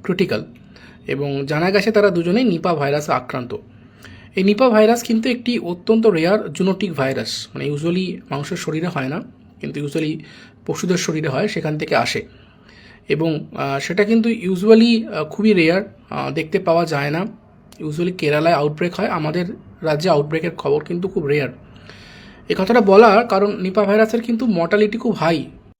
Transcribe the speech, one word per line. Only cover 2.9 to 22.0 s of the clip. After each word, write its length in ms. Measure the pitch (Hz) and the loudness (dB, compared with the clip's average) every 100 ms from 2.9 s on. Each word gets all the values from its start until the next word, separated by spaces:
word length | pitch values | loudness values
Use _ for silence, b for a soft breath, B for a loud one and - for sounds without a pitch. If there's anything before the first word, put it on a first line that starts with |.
| 143 147 | -2 0
আক্রান্ত। 440 | 127 - 131 120 107 - B B B B B B - | -2 -2 -8 -8 -10 -12 B B B B B B 0
এই 80 | |
নিপা 260 | 190 208 262 | 2 4 4
ভাইরাস 340 | 214 214 233 | 6 6 4
কিন্তু 260 | - 226 240 | 2 -2 0
একটি 300 | 240 - 240 | -2 -2 -4
অত্যন্ত 480 | 175 175 - 226 220 | -4 -8 2 4 4
রেয়ার 460 | 170 165 214 - | 4 2 0 -2
জুনোটিক 400 | 147 185 185 202 | -2 -2 0 -4
ভাইরাস, 540 | 147 135 131 113 - - | -2 -2 -2 -6 -10 -12
মানে 180 | 131 139 | -8 -6
usually 500 | 147 160 180 185 180 - | -4 -2 -2 -4 -8 -8
মানুষের 280 | 139 147 175 | -8 -6 -8
শরীরে 300 | - 156 170 | -6 -4 -4
হয় 200 | 151 131 | -4 -6
না, 140 | 151 262 - - - | -6 -10 -18 -20 -14
কিন্তু 200 | 143 143 | -10 -8
usually 380 | 147 160 156 156 B B B B - | -6 -4 -4 -6 B B B B -10
পশুদের 320 | 160 - 180 | -6 -2 -2
শরীরে 320 | - 156 151 | -2 -4 -4
হয়, 180 | 131 208 | -2 -4
সেখান 300 | 185 156 151 | -4 -4 -6
থেকে 180 | 151 139 | -2 0
আসে। 260 | 117 - - b b b b b b b _ | 0 -4 -8 b b b b b b b _
এবং, 380 | 147 165 151 151 | -2 0 -2 -6
আহ, 280 | - 139 139 | -8 -4 -4
সেটা 240 | - 175 | -4 0
কিন্তু 260 | 202 226 226 | 2 2 2
usually, 800 | 226 180 185 208 226 233 226 226 | -2 -2 -2 6 6 6 2 0
আহ, 140 | 165 151 | -6 -6
খুবই 280 | - 214 | 0 2
রেয়ার, 400 | 196 160 180 202 - - | 4 4 2 -2 -12 -12
আহ, 220 | 147 135 | -8 -6
দেখতে 280 | 143 160 196 | -6 -4 -4
পাওয়া 260 | 180 165 170 | 0 0 0
যায় 260 | 147 143 | -2 -2
না। 140 | 151 196 - _ - - - | -4 -6 -10 _ -20 -20 -12
Usually 340 | 151 151 175 | -10 -4 -4
কেরালায় 420 | 180 151 147 160 165 | -2 0 2 2 2
আউটব্রেক 380 | 147 151 175 | 0 -2 -6
হয়, 140 | 175 202 | -4 -4
আমাদের 380 | 180 151 165 180 233 - - | -4 -4 -4 -6 -8 -16 -8
রাজ্যে 280 | 160 151 180 | -2 0 2
আউটব্রেকের 420 | 151 147 160 175 | 2 2 -2 -4
খবর 320 | 170 147 147 | -6 -2 -2
কিন্তু 240 | 151 175 185 | -2 -6 -4
খুব 180 | 185 147 | -4 -2
রেয়ার। 240 | 147 131 - - B B B | -2 -2 -8 -20 B B B